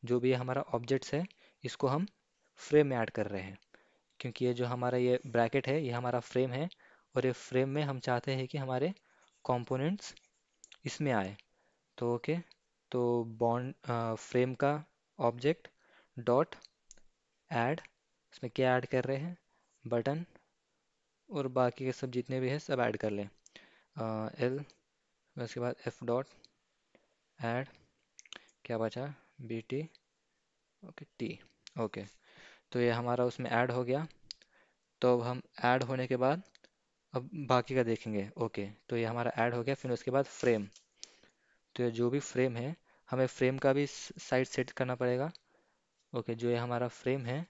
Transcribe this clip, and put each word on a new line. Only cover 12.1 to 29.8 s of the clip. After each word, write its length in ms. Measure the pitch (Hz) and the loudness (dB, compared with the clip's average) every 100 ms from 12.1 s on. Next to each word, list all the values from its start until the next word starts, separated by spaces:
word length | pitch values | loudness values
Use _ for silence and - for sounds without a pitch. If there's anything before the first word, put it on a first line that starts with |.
ओके, 220 | 120 - 165 165 _ _ _ _ | 0 -2 -4 -4 _ _ _ _
तो 340 | 127 120 120 | 0 2 2
बॉन्ड, 500 | 117 113 117 120 127 - | -2 0 2 2 -2 -8
अ, 300 | - 117 117 | -4 -2 -2
फ्रेम 400 | 110 - 127 127 | -4 -2 2 2
का 300 | 127 139 147 151 _ _ - | 2 0 0 -6 _ _ 0
ऑब्जेक्ट 500 | 123 120 139 170 - _ _ _ _ - | 0 2 0 -2 -6 _ _ _ _ -4
डॉट 360 | 120 123 160 - - _ _ - - _ _ _ _ | 4 4 4 -4 -20 _ _ -20 -20 _ _ _ _
ऐड, 280 | 131 117 165 - _ _ _ _ | 0 0 0 -8 _ _ _ _
इसमें 180 | - 127 - | -12 -8 0
क्या 200 | 127 127 | 4 4
ऐड 100 | 123 | 2
कर 180 | 131 | -2
रहे 120 | 127 135 | 0 -4
हैं? 200 | 165 175 _ _ _ _ 117 | -4 -10 _ _ _ _ -2
बटन 400 | 117 117 151 175 - _ _ _ _ _ _ _ _ _ | 0 0 -2 -6 -14 _ _ _ _ _ _ _ _ _
और 180 | 180 131 | -4 0
बाकी 360 | 131 127 - | 4 2 2
के 80 | 131 | -4
सब 180 | 123 127 | -4 -4
जितने 300 | 123 - 131 | -4 -2 -2
भी 80 | 127 | 0
हैं 100 | 147 | -2
सब 220 | - 135 | -2 2
ऐड 160 | 120 110 | 2 2
कर 140 | 107 | -2
लें। 180 | 101 101 _ _ - - _ _ - | -2 -6 _ _ -20 -20 _ _ -6
अ, 320 | 113 110 110 - | -4 -2 -4 -2
L, 240 | 123 135 147 _ _ _ _ _ _ - | -2 -2 -8 _ _ _ _ _ _ -10
उसके 240 | 117 - | -8 -4
बाद 160 | 120 - - | -6 -4 -8
F 140 | - | -6
डॉट 240 | 120 120 135 - _ _ _ _ _ _ _ _ _ _ | -2 -2 -2 -14 _ _ _ _ _ _ _ _ _ _
ऐड, 280 | 117 120 131 - _ _ _ - - - - _ | -4 -2 -4 -14 _ _ _ -20 -20 -20 -20 _
क्या 140 | - 117 | -6 -2
बचा? 360 | 110 127 143 139 _ _ | -2 -4 -8 -10 _ _
बी 200 | 117 113 | -8 -8
टी, 280 | - 131 | -4 -6